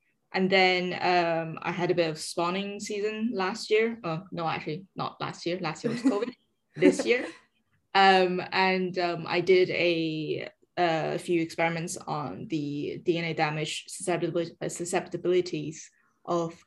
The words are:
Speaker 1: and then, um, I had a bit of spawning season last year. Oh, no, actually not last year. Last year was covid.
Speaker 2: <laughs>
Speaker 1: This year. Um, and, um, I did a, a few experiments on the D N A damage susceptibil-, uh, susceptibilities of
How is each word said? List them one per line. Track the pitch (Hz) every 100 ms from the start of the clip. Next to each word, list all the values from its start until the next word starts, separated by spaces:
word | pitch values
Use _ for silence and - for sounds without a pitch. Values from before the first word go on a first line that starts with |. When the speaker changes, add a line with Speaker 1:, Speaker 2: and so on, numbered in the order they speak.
| _ _ _
Speaker 1:
and | 190 185
then, | 190 185 180 180
um, | - 180 180 170 165 160 160
I | -
had | 190 180
a | 175
bit | 160
of | 156
spawning | - - 170 185 202 202
season | 214 208 208 214 226
last | 190 185 - -
year. | 214 226 226
Oh, | 170 160 -
no, | 170 160
actually | - - 156 - -
not | - -
last | 147 - 170
year. | 180
Last | 165 160
year | 233
was | 233
covid. | 262 202 233 -
Speaker 2:
<laughs> | _ _ _ -
Speaker 1:
This | 226 - 226
year. | 247 - - _ _ _ _ _
Um, | 196 190 190 185 180 -
and, | 185 190 185 185 185
um, | 175 165 160
I | 175
did | 175 185 180
a, | - 175 170 160 156 151 143 - - _ -
a | 170 160 147 160
few | - 170
experiments | 165 - 165 170 175 -
on | - 151 131 92 -
the | 160 143 143 95 -
D | - 165
N | 165
A | 160
damage | 151 156 151 - -
susceptibil-, | - - 170 165 170 170 -
uh, | 156
susceptibilities | - 175 185 - 170 175 180 175 151 151 156 - _ _ _ -
of | 175 165 -